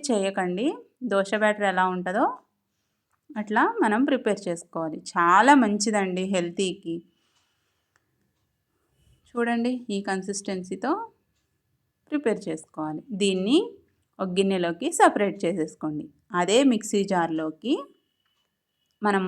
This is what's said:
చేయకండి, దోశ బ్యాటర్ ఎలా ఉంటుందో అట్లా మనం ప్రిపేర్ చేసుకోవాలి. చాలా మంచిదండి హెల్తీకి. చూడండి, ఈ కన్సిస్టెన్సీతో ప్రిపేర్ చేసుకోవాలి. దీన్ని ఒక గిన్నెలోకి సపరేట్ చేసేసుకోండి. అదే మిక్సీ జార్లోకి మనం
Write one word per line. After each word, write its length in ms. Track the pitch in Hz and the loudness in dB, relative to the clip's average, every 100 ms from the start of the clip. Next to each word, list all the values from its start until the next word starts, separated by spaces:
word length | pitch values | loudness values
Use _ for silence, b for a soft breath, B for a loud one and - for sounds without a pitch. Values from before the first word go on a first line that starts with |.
| 285 | 0
చేయకండి, 580 | 220 196 196 185 180 277 480 - - 254 | 0 0 -2 -4 -2 -2 -4 -12 -10 -2
దోశ 180 | 196 196 214 | 0 0 2
బ్యాటర్ 240 | 214 208 202 | 2 2 0
ఎలా 160 | 185 185 | 2 0
ఉంటుందో 320 | 180 180 202 359 508 _ _ _ _ _ _ _ _ - 254 | 0 -4 0 0 -2 _ _ _ _ _ _ _ _ -14 -10
అట్లా 220 | 208 214 339 466 | -2 2 2 2
మనం 180 | 240 214 285 | 0 2 2
ప్రిపేర్ 320 | 269 226 196 180 | 0 0 -2 -4
చేసుకోవాలి. 520 | 170 - 170 160 156 - | -8 -8 -8 -6 -8 -6
చాలా 400 | 185 170 185 240 285 | 2 6 6 8 8
మంచిదండి 600 | 220 208 214 214 190 180 190 | 6 2 0 0 0 -2 -2
హెల్తీకి. 640 | 190 175 175 190 - 165 165 - _ _ _ _ _ _ _ _ _ _ _ _ _ _ _ _ _ _ _ _ _ _ | -2 -2 -2 -4 -4 -8 -8 -10 _ _ _ _ _ _ _ _ _ _ _ _ _ _ _ _ _ _ _ _ _ _
చూడండి, 440 | 240 233 233 240 254 247 202 | -4 -2 0 0 -2 -4 -6
ఈ 40 | 202 | -2
కన్సిస్టెన్సీతో 840 | 190 190 196 - 190 185 190 254 392 453 _ _ _ _ _ _ _ _ _ - | -4 -4 -8 -6 -8 -6 -6 -4 -4 -6 _ _ _ _ _ _ _ _ _ -8
ప్రిపేర్ 320 | 294 269 202 - | -4 -2 -4 -6
చేసుకోవాలి. 520 | 160 - - 156 156 - 196 | -10 -10 -10 -8 -8 -8 -2
దీన్ని 340 | 202 185 190 302 466 - _ _ _ - | 0 0 2 2 0 -8 _ _ _ -8
ఒక 100 | 190 180 | -4 0
గిన్నెలోకి 480 | 196 190 175 170 277 349 | 0 2 -2 -2 -4 4
సపరేట్ 400 | 381 208 202 202 165 | 4 4 -2 0 -2
చేసేసుకోండి. 580 | 180 156 - 151 151 - _ - 180 | -2 -4 -6 -8 -8 -10 _ -6 -2
అదే 160 | 180 226 277 | 4 6 6
మిక్సీ 300 | 220 - 202 196 180 | 2 0 -2 2 0
జార్లోకి 600 | 165 160 156 156 220 370 571 _ _ _ _ _ _ _ _ _ _ - 208 | 0 -2 -4 -6 -2 -2 -4 _ _ _ _ _ _ _ _ _ _ -6 -2
మనం 140 | 196 | 0